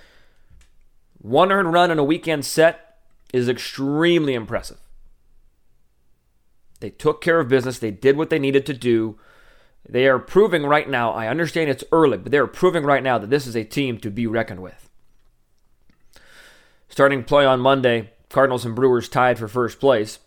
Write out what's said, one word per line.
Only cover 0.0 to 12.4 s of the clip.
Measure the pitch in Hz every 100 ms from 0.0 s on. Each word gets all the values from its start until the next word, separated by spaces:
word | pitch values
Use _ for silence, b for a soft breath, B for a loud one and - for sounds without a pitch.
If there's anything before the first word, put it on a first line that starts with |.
| b b b b b b _ _ _ _ _ _
One | 104 135 190
earned | 196 175
run | 175 175
in | 160
a |
weekend | 143 165 160 151
set | 131 - 165 165 _ _ _ _ _
is | 127 123
extremely | 123 - - 139 147 170 170 147
impressive. | 123 107 113 - - - - - - _ _ _ _ _ _ _ _ _ _ _ _ _ _ _ -
They | 104
took | - 151 151
care | 175 165
of | 127
business. | 131 127 123
They | 113
did | 95 131 143
what | 156
they | 160
needed | 135 139 135
to |
do. | 127 123 113 110 104 b b b b b b -
They | 123 135
are | 127
proving | - 185 208 170 143
right | 147 -
now, | 127 117
I | - 113
understand | 151 165 170 151
it's | 127 -
early, | 165 151 101
but | 98
they |
are | 143